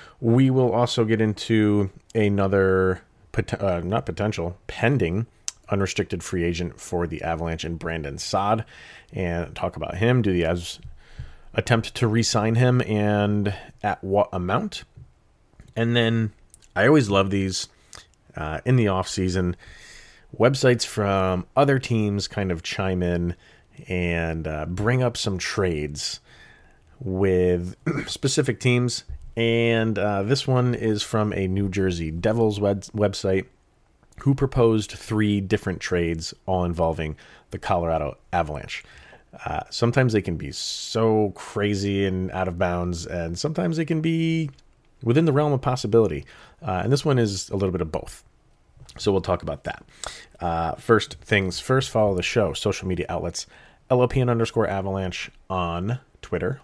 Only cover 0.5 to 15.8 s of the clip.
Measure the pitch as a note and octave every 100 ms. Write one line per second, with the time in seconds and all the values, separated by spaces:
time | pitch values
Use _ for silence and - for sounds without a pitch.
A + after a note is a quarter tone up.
0.5 | C3 B2 A2+ A#2+ - A2 A2 A2 G2+ -
1.5 | A2+ G#2+ G#2 G2 - - A2+ G#2 G2+ G2
2.5 | G2 F#2+ F#2+ F#2 F#2 - _ _ - G2+
3.5 | - G2 F2 E2+ A2 - E2 G#2+ G#2+ E2+
4.5 | F2+ - - A2+ C#3 E2+ F#2 A#2 _ -
5.5 | - - G2+ G2 - F#2+ F2+ - F#2 E2+
6.5 | E2+ F2 - - F2 E2+ D#2+ - E2 E2
7.5 | E2 E2 E2 E2+ E2 D2 C#2 - G2 G2+
8.5 | A2+ - - - - - - F2 E2+ E2
9.5 | - F2+ - - E2 A#2 B2+ G#2 F2+ E2
10.5 | F2 F2 - - - - - - - -
11.5 | - - A2+ A2 - A#2 A2+ A2 A2+ A2
12.5 | A2+ B2+ B2 - G#2+ G#2 G#2 G#2 G#2 G2+
13.5 | G2 - - G#2 F#2 F#2+ G2 - F#3+ F3+
14.5 | A2+ G#3 - - - - _ _ _ _
15.5 | - - -